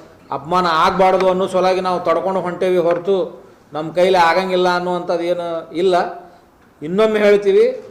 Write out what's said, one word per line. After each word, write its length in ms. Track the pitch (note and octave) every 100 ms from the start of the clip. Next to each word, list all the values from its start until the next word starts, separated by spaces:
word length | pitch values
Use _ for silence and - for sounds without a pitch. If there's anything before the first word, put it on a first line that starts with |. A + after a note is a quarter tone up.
| - - -
ಅಪಮಾನ 360 | C3+ C#3+ F3+ F3+
ಆಗಬಾರ್ದು 600 | D#3+ F3+ F#3 F#3 F#3 F#3
ಅನ್ನೋ 180 | F#3 F#3+
ಸಲುವಾಗಿ 340 | F#3 F#3 F#3
ನಾವು 180 | F#3 F3
ತಡ್ಕೊಂಡು 420 | F3 E3 F#3+ F#3+
ಹೊಂಟೇವಿ 360 | F3 F3 F#3 F3+
ಹೊರತು 680 | E3 E3+ G3 G3 D#3+ - - - _
ನಮ್ಮ 200 | D3 D#3+
ಕೈಲಿ 240 | E3+ F#3 F#3
ಆಗಂಗಿಲ್ಲ 580 | E3 F3+ F#3+ F#3 F3+ F3
ಅನ್ನುವಂಥದ್ದು 480 | F3 F3 F3 F3
ಏನು 480 | E3+ F3 E3+ E3 D#3+
ಇಲ್ಲ. 240 | D#3+ F#3+ F3+ G3+ - - - _ _ _ _
ಇನ್ನೊಮ್ಮೆ 380 | D3 F#3+ A3 G#3+
ಹೇಳ್ತೀವಿ, 640 | G#3 G3+ G3+ G3 A#3+ B3+ -